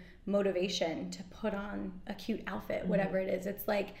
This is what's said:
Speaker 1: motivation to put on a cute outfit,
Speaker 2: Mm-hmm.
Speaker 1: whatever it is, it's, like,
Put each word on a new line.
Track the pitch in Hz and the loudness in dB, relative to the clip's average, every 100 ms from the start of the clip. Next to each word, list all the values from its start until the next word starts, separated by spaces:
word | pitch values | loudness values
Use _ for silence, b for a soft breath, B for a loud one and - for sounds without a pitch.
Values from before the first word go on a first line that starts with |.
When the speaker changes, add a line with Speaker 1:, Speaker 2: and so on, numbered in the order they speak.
| B B - | B B 2
Speaker 1:
motivation | 202 196 180 190 - 165 160 185 | 4 4 4 2 2 0 0 -4
to | - - | -8 -12
put | - 214 | -4 -2
on | 196 208 202 196 185 - | -2 -2 -4 -4 -6 -8
a | |
cute | 196 - 214 - | -6 -4 -4 -4
outfit, | 208 - - | -6 -2 -2
Speaker 2:
Mm-hmm. | 185 | 4
Speaker 1:
whatever | 175 190 190 | 4 4 2
it | 190 | 2
is, | 185 185 | 0 0
it's, | 196 - | -4 0
like, | 208 202 - | 0 0 -6